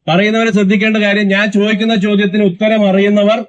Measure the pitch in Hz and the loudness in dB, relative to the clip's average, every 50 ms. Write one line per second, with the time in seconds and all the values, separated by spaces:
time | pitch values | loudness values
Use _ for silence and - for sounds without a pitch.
0 | - 156 165 185 208 214 220 226 226 226 185 208 202 190 214 190 208 220 214 220 | -4 -2 0 0 0 0 0 0 -2 0 0 0 0 2 0 0 0 0 0 0
1 | 208 202 202 208 208 196 190 202 214 214 208 202 202 214 220 190 226 226 226 196 | 0 0 0 0 0 0 0 0 -2 -2 0 0 0 0 0 -2 -2 -2 0 0
2 | 196 208 208 196 208 190 185 214 208 185 175 - 214 214 226 214 208 196 185 196 | 0 0 0 0 0 0 0 0 0 0 0 0 -2 0 0 2 0 2 2 2
3 | 196 202 208 208 202 202 339 311 220 | 2 2 2 2 2 2 0 -2 -4